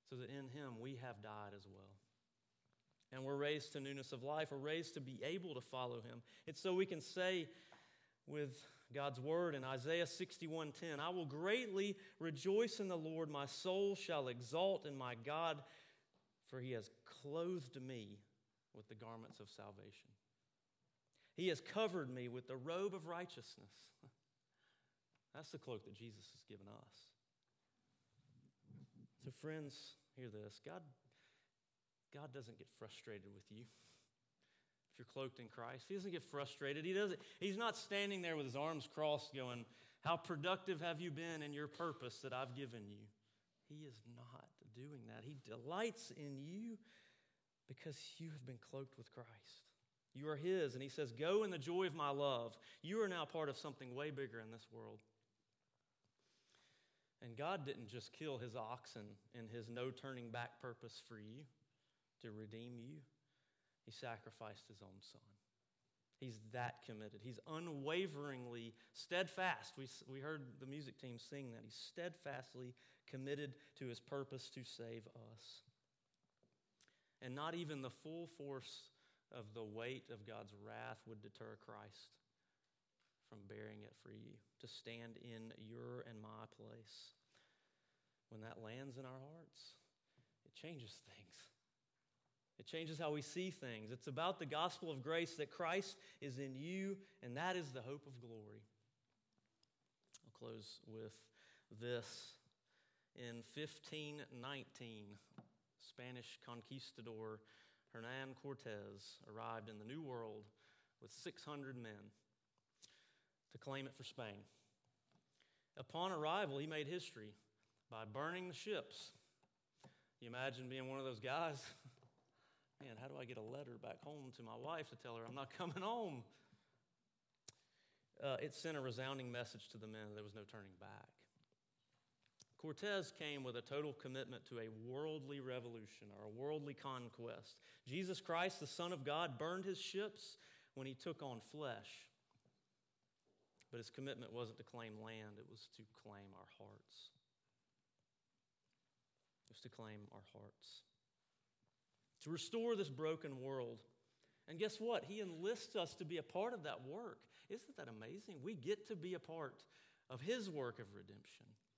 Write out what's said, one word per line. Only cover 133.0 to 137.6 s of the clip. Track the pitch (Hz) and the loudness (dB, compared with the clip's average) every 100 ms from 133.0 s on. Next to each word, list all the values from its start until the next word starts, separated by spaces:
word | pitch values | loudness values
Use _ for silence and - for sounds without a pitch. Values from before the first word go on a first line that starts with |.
| 151 - | 2 -2
came | 151 143 | 0 0
with | 131 117 | 0 -2
a | |
total | - 139 151 135 | 0 2 2 -2
commitment | 127 131 123 123 - | -2 -2 -2 -6 -6
to | 120 | -4
a | 113 110 117 | -4 -4 -4
worldly | 131 156 156 135 143 | 0 0 0 -2 -4
revolution | 131 127 120 117 104 - 104 101 | 0 -2 -2 -6 -8 -12 -12 -8
or | 107 | -8
a | 110 | -2
worldly | 139 151 143 | 2 2 0
conquest. | 135 143 127 120 - 117 113 113 - | -2 -2 -2 -4 -4 -4 -4 -8 -16